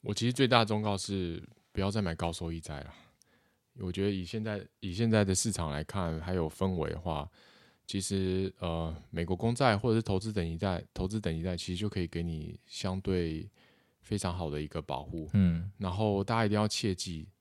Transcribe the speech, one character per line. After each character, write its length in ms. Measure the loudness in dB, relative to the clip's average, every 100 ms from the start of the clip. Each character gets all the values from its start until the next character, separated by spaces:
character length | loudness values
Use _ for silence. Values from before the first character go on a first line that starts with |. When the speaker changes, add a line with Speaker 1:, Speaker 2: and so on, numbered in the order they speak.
Speaker 1:
我 120 | -4
其 120 | 0 0
实 60 |
最 160 | 4 6
大 120 | 6
的 60 | 6
忠 160 | 2
告 160 | 0 -2
是 440 | -2 -2 -2 -4 -10 -20 _
不 100 | -2
要 80 | 0
再 100 | 2
买 120 | -2 0
高 160 | -2
收 200 | -2 -4
益 100 | -6
债 180 | -8 -10
了。 120 | -12 -16 -20 _ _ _ _ _ _ -8
我 120 | -6
觉 120 | 0
得 80 | 0
以 140 | 0 -4
现 180 | -4
在， 220 | -4 -6 -8 _
以 140 | -6
现 160 | 0 4
在 140 | 6
的 100 | 6 4
市 160 | 2
场 200 | 0 -2
来 120 | -2
看， 360 | -4 -2 -2 -2
还 140 | -2
有 160 | 0 0
氛 260 | 0 0 0
围 140 | -2
的 80 | -2
话， 300 | -4 -4 -6 _ -20 -20 -20 _ -6
其 160 | -4
实， 520 | 0 0 2 0 -2 -4
呃， 340 | -2 -2 -2 -6 -8
美 160 | -4 -2
国 100 | 0
公 180 | 0
债 240 | 4 4 4
或 120 | 4
者 60 | 2
是 60 |
投 160 | 4 0
资 160 | 0
等 120 | -2 -2
级 120 | 0
债， 260 | 0 0 -4
投 140 | -4 -2
资 140 | 0
等 120 | -2 -2
级 60 |
债 140 | -2 -4
其 180 | -4
实 60 | -4
就 80 | -2
可 140 | -2
以 60 | -4
给 160 | -4
你 360 | -4 -4 -8 -12 _
相 360 | -6 -4 -4
对 480 | 0 0 0 -4 -8 _ -20 _ _ _
非 160 | -4 -2
常 160 | -2
好 160 | -2 -4
的 120 | -4
一 60 | -4
个 140 | -6
保 220 | -6 -6
护。 260 | -6 -8 0
Speaker 2:
嗯。 360 | 6 6 4 -2 -6
Speaker 1:
然 140 | -4
后 320 | 0 2 2
大 120 | 2 2
家 100 | 4
一 40 |
定 60 | 4
要 120 | 2
切 280 | 0 -2 -2
记 320 | -4 -8 -10 _